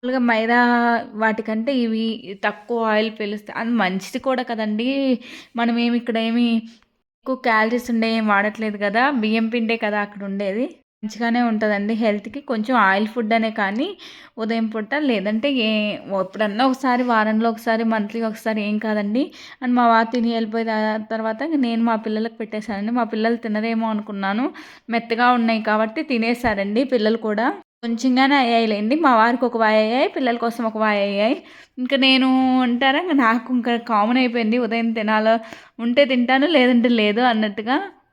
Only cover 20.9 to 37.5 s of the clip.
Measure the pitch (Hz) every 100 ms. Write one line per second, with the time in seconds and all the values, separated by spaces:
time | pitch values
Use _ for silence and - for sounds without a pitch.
20.9 | 214 214 226 220 220 294 311 247 233 233
21.9 | 226 220 214 226 226 220 214 214 196 202
22.9 | 247 226 226 220 233 233 214 226 226 226
23.9 | 214 208 202 196 208 285 - - - -
24.9 | 226 226 226 247 247 226 226 214 214 220
25.9 | 220 311 240 226 240 247 202 196 208 269
26.9 | 254 214 226 226 208 240 392 - _ 233
27.9 | 233 262 254 269 285 247 233 226 208 214
28.9 | 294 320 240 226 240 247 226 220 220 214
29.9 | 240 339 - 262 233 233 226 226 220 220
30.9 | 208 202 196 214 320 - - - - 254
31.9 | 269 262 262 262 262 262 254 254 240 269
32.9 | 277 370 285 233 233 240 254 233 240 233
33.9 | 220 208 247 254 233 220 233 240 226 233
34.9 | 226 214 214 220 226 226 - - - 233
35.9 | 240 285 254 240 262 294 311 247 247 240
36.9 | 240 208 208 247 226 214